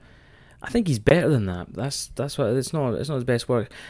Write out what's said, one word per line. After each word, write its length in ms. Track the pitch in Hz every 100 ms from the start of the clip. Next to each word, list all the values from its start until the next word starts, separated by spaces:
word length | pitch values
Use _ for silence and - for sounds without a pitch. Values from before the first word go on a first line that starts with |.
| - - - - - -
I 80 | -
think 180 | 240 185
he's 120 | 117
better 280 | 107 175 147
than 160 | 131 95
that. 260 | 90 85
That's, 340 | - 131 - - -
that's 220 | 143 -
what, 120 | 113
it's 180 | 131 127
not, 200 | 160 131
it's 160 | 98 139
not 60 | 139
his 80 |
best 260 | 120 120 -
work. 220 | 120 - - -